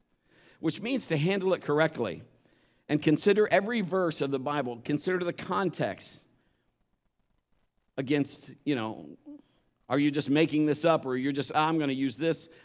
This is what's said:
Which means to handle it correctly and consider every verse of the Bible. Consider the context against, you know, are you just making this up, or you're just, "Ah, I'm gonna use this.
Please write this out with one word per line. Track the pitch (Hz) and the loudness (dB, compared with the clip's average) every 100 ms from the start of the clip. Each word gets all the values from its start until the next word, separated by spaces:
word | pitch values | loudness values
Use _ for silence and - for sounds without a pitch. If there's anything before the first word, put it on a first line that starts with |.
| _ _ _ _ - - | _ _ _ _ -20 -6
Which | 160 - | -4 -4
means | 214 262 - | -2 -4 -2
to | 160 | 0
handle | 160 196 185 | 0 0 0
it | 180 | 0
correctly | - 147 160 156 110 80 - _ _ _ _ _ - | 0 2 2 0 -4 -6 -14 _ _ _ _ _ -4
and | 151 | 0
consider | 156 151 202 202 214 | 2 4 4 4 4
every | 175 202 240 | 2 2 -2
verse | 180 185 175 156 | -2 0 0 0
of | 139 | -2
the | 135 | -2
Bible. | 131 147 123 117 | -2 -2 -4 -6
Consider | 120 147 - 185 | -4 -2 0 -2
the | 175 | -2
context | 170 - 185 185 - 117 92 - - - _ _ _ _ _ _ _ _ _ _ _ _ _ _ _ _ - | -6 -4 -2 -2 -2 -4 -4 -12 -18 -20 _ _ _ _ _ _ _ _ _ _ _ _ _ _ _ _ -6
against, | 131 147 135 - - 127 | 0 0 0 -6 -16 -8
you | - | -2
know, | 135 110 101 73 - - 285 _ _ _ _ - | -2 -2 -6 -14 -18 -18 -20 _ _ _ _ -2
are | 131 | 2
you | 147 | 2
just | 143 139 | 0 2
making | 143 160 151 | 4 4 4
this | 151 143 170 | 2 4 4
up, | 160 | 2
or | 131 127 | 0 -2
you're | 135 | -2
just, | 143 135 | -2 -2
"Ah, | 151 156 | 2 2
I'm | 160 | 2
gonna | 143 | 0
use | 131 135 117 | 0 -2 0
this. | 160 147 - - | -2 -2 -6 -18